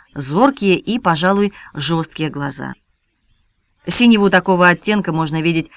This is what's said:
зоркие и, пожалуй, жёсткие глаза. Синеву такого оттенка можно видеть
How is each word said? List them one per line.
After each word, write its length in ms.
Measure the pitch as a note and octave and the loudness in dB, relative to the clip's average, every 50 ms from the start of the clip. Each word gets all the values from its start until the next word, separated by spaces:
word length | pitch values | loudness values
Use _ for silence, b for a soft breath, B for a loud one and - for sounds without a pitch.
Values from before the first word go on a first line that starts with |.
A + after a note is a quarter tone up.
| B B B | B B B
зоркие 640 | D3 C3 C3 D3+ G3+ C4 C#4+ C4+ - G3+ F#3+ F3 | -12 -8 -4 0 2 2 2 2 0 0 0 0
и, 220 | - - F#3+ A#3 - | 0 0 -4 -6 -2
пожалуй, 540 | - F3 E3 C#3+ F3+ F#3 G3+ G3+ G#3 G3+ B B B B B | 0 -2 0 0 0 0 2 2 0 -2 B B B B B
жёсткие 560 | - C3+ D3+ E3+ E3 D#3+ - - - D#3 C#3+ | -8 -4 -4 -2 -2 -4 -6 -6 -8 -6 -6
глаза. 440 | C#3 C#3+ C#3+ C#3 C3+ C#3 C3+ C3 B2+ _ _ _ _ _ _ _ _ _ _ _ _ _ _ _ _ _ _ _ _ _ - | -6 -6 -8 -8 -8 -10 -12 -14 -14 _ _ _ _ _ _ _ _ _ _ _ _ _ _ _ _ _ _ _ _ _ -10
Синеву 420 | F#3 - - A#3+ A#3 A3+ G3+ G3+ F#3+ | -8 -2 2 4 4 4 4 4 4
такого 380 | F#3+ F3+ - G3 F#3 F3 F3+ | 2 2 2 2 2 2 4
оттенка 440 | F3+ E3+ - - G#3+ G#3+ G3+ F3+ F3 | 2 2 0 -2 -2 -2 -2 -2 -2
можно 300 | D#3 D#3+ D#3+ C#3+ D#3 D#3+ | -2 -4 -4 -2 -2 -2
видеть 280 | D#3 E3+ E3 D#3+ D#3+ - B | -2 0 -2 -2 -4 -8 B